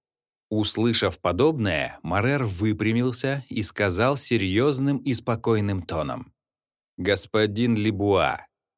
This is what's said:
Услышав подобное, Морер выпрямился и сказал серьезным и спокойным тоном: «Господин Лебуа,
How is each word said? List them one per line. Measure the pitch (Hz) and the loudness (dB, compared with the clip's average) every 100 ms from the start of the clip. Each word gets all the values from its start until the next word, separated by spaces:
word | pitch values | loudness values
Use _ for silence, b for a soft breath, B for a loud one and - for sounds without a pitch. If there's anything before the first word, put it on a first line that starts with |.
| _ _ _ _ - | _ _ _ _ -6
Услышав | 107 104 - 113 113 98 - | -2 -2 0 0 2 0 0
подобное, | 90 87 147 156 101 80 64 - | -2 2 2 4 0 0 -4 -6
Морер | 80 92 117 143 | -4 0 0 0
выпрямился | 120 90 110 104 110 113 123 120 135 139 - | -2 -2 -2 0 0 0 0 -2 -4 -4 -6
и | - | -6
сказал | 101 - 101 90 123 143 | -6 -2 0 2 0 0
серьезным | - 117 95 98 139 131 139 139 | 0 0 0 2 2 2 0 0
и | - | -2
спокойным | 117 - 113 - 110 101 95 | -4 -2 -2 0 0 0 -2
тоном: | 87 82 73 62 - _ _ _ _ _ _ - | -4 -4 -4 -6 -12 _ _ _ _ _ _ -6
«Господин | 92 95 - 110 107 104 120 113 | 0 0 0 0 2 2 2 2
Лебуа, | 107 98 101 95 78 - - _ _ | 2 0 2 4 2 -2 -10 _ _